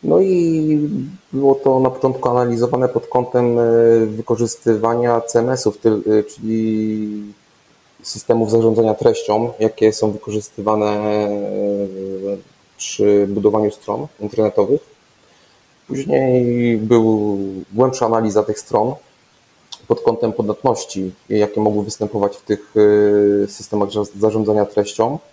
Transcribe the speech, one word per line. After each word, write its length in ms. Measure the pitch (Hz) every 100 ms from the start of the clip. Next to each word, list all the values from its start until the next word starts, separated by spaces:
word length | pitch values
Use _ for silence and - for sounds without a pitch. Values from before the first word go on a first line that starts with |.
No 160 | - 170
i 680 | 196 180 170 160 156 151 147 135 131 190 _
było 220 | 135 139 135
to 240 | 135 131
na 100 | 131
początku 400 | 127 131 127 127
analizowane 600 | 123 123 117 120 123 127
pod 180 | - -
kątem, 520 | 127 123 123 123 120
e, 60 | 117 117 117 117 110
wykorzystywania 1160 | 107 - 113 117 - - 107 113 117 120 117
C 180 | 117 117
M 100 | 117
S-ów, 280 | 127 110 -
tyl-, 420 | 117 107 - 107
e, 40 |
czyli 1080 | 104 - 110 113 110 110 110 107 107 104 104 104 _ _ _ _ _ _
systemów 500 | - - - 117 113
zarządzania 420 | 113 113 110 110
treścią, 600 | 107 120 113 - 107 117 113
jakie 340 | 110 - 110
są 180 | 107 107
wykorzystywane, 760 | 104 - 107 - - 104 107 104
e, 420 | 104 107 107 104 104 101 101 101 101 98 95 95 95 98 101 - _ _ _
przy 500 | - - 104 104 98
budowaniu 420 | 101 104 107 107
stron 360 | - - 107 147 _
internetowych. 640 | 107 - 107 - 101 147 - _ _ _ _ _ _ _ _ _ _
Później 920 | 135 135 143 131 127 120 120 120 113
był 600 | 107 117 110 110 104 98 98 95 -
głębsza 320 | 101 127 127 117
analiza 380 | 113 107 101
tych 160 | 107 107
stron 340 | - 107 113 143 _ _ _ _ _ _ _ - -
pod 140 | 120
kątem 320 | - 117 113
podatności, 800 | 110 107 104 131 110 - 95 92 92 _
jakie 320 | 107 104 107
mogły 220 | 107 104
występować 540 | 104 - 107 107 101 -
w 40 |
tych, 320 | - 104 - 110 104 104 104 104 104 101
e, 40 | 101
systemach 440 | - - 107 101
za-, 120 | 104 101 101
zarządzania 460 | 107 110 107 107 101
treścią. 540 | - 101 - 113 151 -